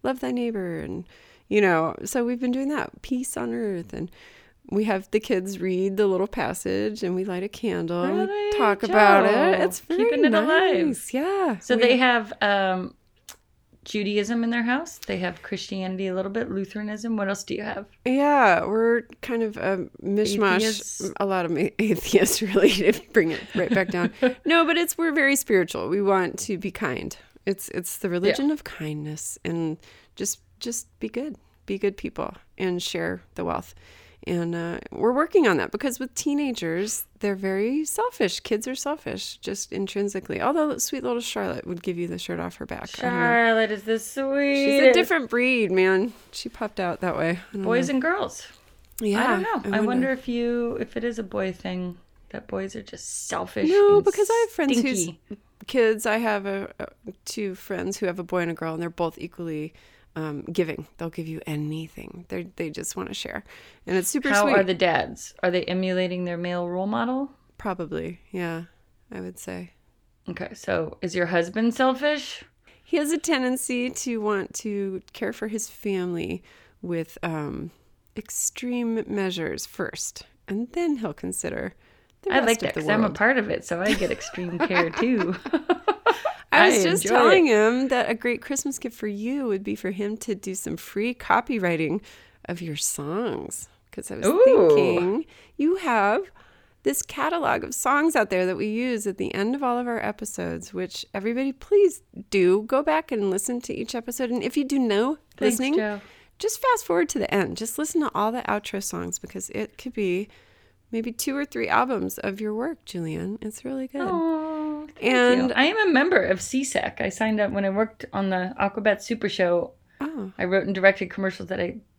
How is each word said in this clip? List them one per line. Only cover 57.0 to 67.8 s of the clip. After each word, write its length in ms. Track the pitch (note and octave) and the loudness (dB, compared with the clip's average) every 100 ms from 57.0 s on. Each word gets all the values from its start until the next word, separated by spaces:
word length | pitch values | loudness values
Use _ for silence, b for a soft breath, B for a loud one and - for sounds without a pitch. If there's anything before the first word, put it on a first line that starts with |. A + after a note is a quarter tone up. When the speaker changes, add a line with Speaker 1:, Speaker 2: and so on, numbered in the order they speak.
| A3+ - - | -18 -14 -12
Speaker 1:
two 280 | - G3+ | -6 -6
friends 440 | F#3 - F#3 F3+ G3 | -8 -8 -6 -4 -2
who 100 | F#3+ | -4
have 100 | F3 | -4
a 60 | |
boy 160 | F3 F3+ | -2 -2
and 80 | E3+ | -2
a 40 | D#3+ | -2
girl, 180 | E3 | -6
and 80 | D#3+ | -4
they're 80 | E3+ | -6
both 280 | E3 E3+ - | -2 -4 -4
equally, 540 | E3+ - E3+ D3+ D#3 b b b b - | -12 -8 -8 -6 -8 b b b b -8
um, 260 | D#3 D3 | -6 -6
giving. 440 | - F3 E3 - D3+ - | -4 -2 -2 -4 -12 -10
They'll 120 | E3 | -10
give 180 | E3 D#3+ | -8 -10
you 140 | D#3+ - | -10 -6
anything. 760 | D3+ D3+ D#3 D#3+ - - F3 F3 | -6 -6 -8 -10 -16 -16 -18 -10
They're, 160 | F#3 F3 - | -10 -10 -8
they 140 | E3 | -8
just 260 | D#3 - - | -6 -10 -8
wanna 180 | F#3 | -8
share. 300 | - - - - B B B - | -8 -8 -10 -12 B B B -2
And 120 | F#3 | -2
it's 100 | - | 0
super 220 | D4 C#4 | -2 2
Speaker 2:
How 140 | G3+ | 4
Speaker 1:
sweet. 100 | G#3 G3+ | 6 4
Speaker 2:
are 80 | |
the 100 | F#3 | 4
dads? 600 | F3 F3+ D3 - - - - | 2 4 2 0 -6 -16 -2
Are 80 | F3+ | 0
they 120 | F3+ - | 0 -2
emulating 580 | F#3 F#3 F#3 F#3 F3+ | -2 0 0 -2 -2
their 140 | F3 F3 | -4 -4
male 300 | F3 F3 F3 | -4 -4 -4
role 180 | F3+ G3 | -4 -2
model? 440 | A3+ A#3 C4 C#4 - _ - | -2 -2 -4 -6 -10 _ -8
Speaker 1:
Probably, 640 | G#3 F3+ | -6 -6